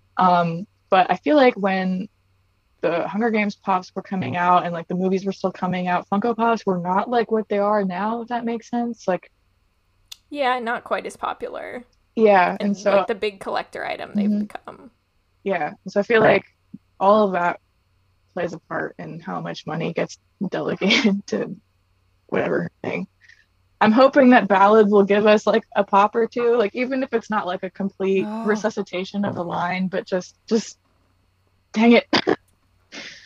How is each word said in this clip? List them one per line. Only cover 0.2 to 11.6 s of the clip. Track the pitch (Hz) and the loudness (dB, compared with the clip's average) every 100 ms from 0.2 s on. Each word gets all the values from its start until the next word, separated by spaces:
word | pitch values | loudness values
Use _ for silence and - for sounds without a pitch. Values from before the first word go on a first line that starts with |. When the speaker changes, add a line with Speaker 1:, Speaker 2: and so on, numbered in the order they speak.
| 185 180 170 170 208 _ _ | 2 2 0 -4 -10 _ _
Speaker 1:
but | 190 180 | 2 2
I | 180 | 0
feel | 277 294 | 2 4
like | 254 208 | 4 2
when | 196 190 185 185 190 _ _ _ _ _ _ _ | -2 -2 -2 -4 -8 _ _ _ _ _ _ _
the | 165 170 - | -2 -2 -2
Hunger | 202 233 | -2 0
Games | 214 208 - | 0 -2 -4
Pops | - 185 180 | -2 -2 -4
were | - | -12
coming | - 190 123 | -8 -6 -4
out | 175 175 180 | -2 2 4
and, | 170 | 2
like, | 170 170 | -4 -6
the | |
movies | 180 185 190 196 | -4 -2 -2 -4
were | |
still | 190 185 | -4 -6
coming | - 180 185 180 | -4 -4 -2 -2
out, | 175 - | -2 -2
Funko | 202 240 | -2 -2
Pops | 233 233 226 | 0 0 0
were | - 180 | -2 -4
not, | 175 190 220 | -2 -2 0
like, | 240 220 | 0 0
what | 220 214 | -2 -2
they | 208 | -2
are | 202 214 | 0 0
now, | 196 180 208 233 | 0 -4 -4 -6
if | 226 | -6
that | 240 240 | -6 -6
makes | 233 - | -6 -6
sense. | 240 240 233 - | -6 -6 -6 -4
Like | 180 - _ _ _ _ _ _ _ _ - _ | -4 -6 _ _ _ _ _ _ _ _ -20 _
Speaker 2:
Yeah, | 294 254 247 | -4 -2 -2
not | 226 240 | -4 -6
quite | - 196 | -4 -6
as | - - | -6 -8
popular. | - - - - | -8 -8 -10 -10